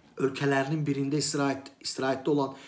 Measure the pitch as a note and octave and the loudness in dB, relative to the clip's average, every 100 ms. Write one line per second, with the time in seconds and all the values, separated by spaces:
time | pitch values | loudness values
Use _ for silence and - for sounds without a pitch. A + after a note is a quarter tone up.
0 | - - C3+ C3 C#3+ C#3 C#3 D#3+ D3 C#3 | -16 -2 -2 0 2 2 2 0 0 0
1 | C#3 D3+ - D3 C#3 C3+ - - - - | 0 0 0 0 0 -2 -8 -10 -8 -2
2 | C3 C3 E3+ D3 C3 - | 0 0 2 2 0 -4